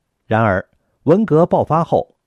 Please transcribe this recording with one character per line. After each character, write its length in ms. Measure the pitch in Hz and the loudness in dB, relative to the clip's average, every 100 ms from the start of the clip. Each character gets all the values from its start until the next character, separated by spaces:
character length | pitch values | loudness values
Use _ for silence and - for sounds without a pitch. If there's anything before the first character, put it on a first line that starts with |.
| _ _ - | _ _ -4
然 160 | 110 | 0
而， 260 | 113 95 - _ _ _ | 0 -2 -6 _ _ _
文 200 | - 180 | 0 0
革 220 | 220 156 170 | 2 0 0
爆 180 | 180 | -2
发 200 | 113 156 | -2 -4
后， 320 | 165 131 - _ | -2 -4 -4 _